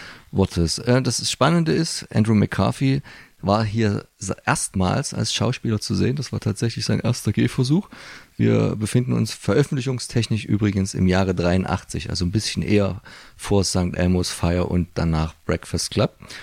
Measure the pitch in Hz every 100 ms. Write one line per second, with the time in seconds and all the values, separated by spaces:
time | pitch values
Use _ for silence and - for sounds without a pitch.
0 | - - - 95 95 - 82 - - 127
1 | 127 117 107 - 139 170 165 151 165 -
2 | - 117 107 107 101 - 104 - 135 139
3 | - - - _ 95 104 110 110 107 101
4 | - - 95 - - 156 - 95 92 110
5 | 147 - 110 - 110 131 117 107 - 95
6 | 98 139 123 107 110 104 117 - 113 107
7 | - 120 - 107 117 - 127 165 - -
8 | - - - - 113 110 107 104 107 123
9 | 123 117 110 - - 143 143 143 127 127
10 | - 120 110 110 - 104 104 98 95 -
11 | 92 92 95 87 87 92 - 95 - 82
12 | - 85 87 110 - - 82 104 98 95
13 | - - - - - 101 90 98 90 -
14 | 90 90 87 - 85 90 - 90 87 -
15 | 82 80 80 - - 82 - 87 - -
16 | 120 - - -